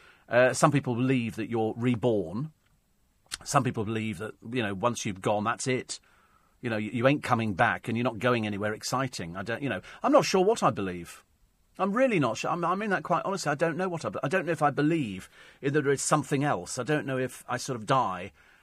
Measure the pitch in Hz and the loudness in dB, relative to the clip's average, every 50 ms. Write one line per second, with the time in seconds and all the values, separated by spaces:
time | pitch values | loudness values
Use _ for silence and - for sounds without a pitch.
0 | - - - _ _ - 113 120 127 127 131 - 170 156 143 139 139 131 120 113 | -20 -20 -20 _ _ 2 4 6 6 6 6 4 4 4 4 4 2 2 0 0
1 | 127 131 135 127 117 113 - 110 110 - 113 113 113 110 - 117 117 127 120 104 | 2 2 2 0 0 -2 -4 -6 -6 -2 -2 0 0 0 -2 0 0 0 2 2
2 | 104 123 110 104 87 80 87 110 151 156 - _ _ _ _ _ _ _ _ _ | 2 2 2 2 0 -2 -4 -6 -6 -6 -10 _ _ _ _ _ _ _ _ _
3 | _ _ _ _ _ _ - - - - - 143 120 123 - 117 104 104 113 110 | _ _ _ _ _ _ -12 -12 -8 0 2 2 2 2 -2 -2 -4 -4 -4 -4
4 | 110 110 104 82 107 107 - _ - 113 120 127 113 101 101 95 104 120 113 - | -4 -4 -6 -6 -8 -10 -10 _ -14 -6 -4 -2 -2 -2 -2 0 0 0 0 0
5 | - 117 95 98 92 113 104 104 104 110 120 - - 135 127 123 - - - - | -4 -6 -6 -2 0 0 0 2 0 -2 -2 -2 -2 -2 -2 -2 -4 -6 -12 -14
6 | - _ _ _ _ _ _ _ _ _ _ _ - 120 110 107 107 104 123 123 | -14 _ _ _ _ _ _ _ _ _ _ _ -6 -4 -2 -2 -4 -4 -2 2
7 | 117 131 147 147 - - 127 113 113 110 98 85 120 110 95 92 - - 113 117 | 4 4 2 2 2 0 2 2 2 0 2 2 2 2 2 0 -2 -4 -2 0
8 | 120 131 120 101 123 127 123 117 110 107 104 98 104 107 107 107 - - 131 127 | 0 -2 -2 0 2 2 2 2 0 -2 -2 -2 -4 -4 -4 -6 -4 -2 -2 -2
9 | 135 131 - - 95 82 85 92 101 107 117 - - 135 107 92 - - - - | -2 -4 -6 -8 -10 -8 -8 -8 -6 -6 -6 -4 -2 -4 -4 -4 -6 -10 -12 -4
10 | - 240 294 269 160 - - 190 180 202 226 - 202 147 110 - 98 95 90 87 | 0 4 6 6 6 6 2 4 4 4 2 4 2 0 2 0 -2 -4 -4 -6
11 | 85 - - - _ _ _ _ _ _ _ _ _ _ _ - 185 202 196 240 | -10 -12 -16 -20 _ _ _ _ _ _ _ _ _ _ _ -4 -2 0 2 4
12 | 269 262 220 170 139 113 110 - - - 156 175 170 165 185 196 214 214 190 147 | 4 4 4 4 2 2 0 -2 -2 -4 -2 -2 0 -2 -2 -2 0 -2 -2 -2
13 | - - 175 160 - 185 196 185 - 151 147 135 170 165 151 165 185 190 170 160 | 0 0 -2 0 0 -2 -4 -2 -2 -2 0 0 0 0 0 -2 -2 -2 -4 -4
14 | - 110 95 - - 143 175 190 156 170 165 151 151 147 123 - 147 151 170 165 | -4 -4 -4 -2 -2 0 0 0 0 0 0 2 2 2 2 2 2 2 2 2
15 | 135 104 95 92 - - - - - - - _ - 139 139 151 135 143 139 131 | 0 -2 -6 -8 -10 -14 -20 -20 -20 -20 -18 _ -4 0 0 2 2 2 0 0
16 | - - 165 156 143 - 151 131 143 143 123 - 87 - - - 120 123 151 151 | 2 2 2 2 2 0 0 0 2 0 0 -2 -4 -6 -8 -6 -2 0 -2 -2
17 | 104 135 131 127 131 123 - - - - 123 123 - - 131 113 107 - 131 131 | 0 -2 -2 -2 -2 -4 -6 -12 -8 -6 -6 -6 -4 -6 -6 -6 0 2 2 2
18 | 117 98 92 90 92 101 - _ _ - - _ | 2 0 -2 -6 -8 -12 -14 _ _ -20 -20 _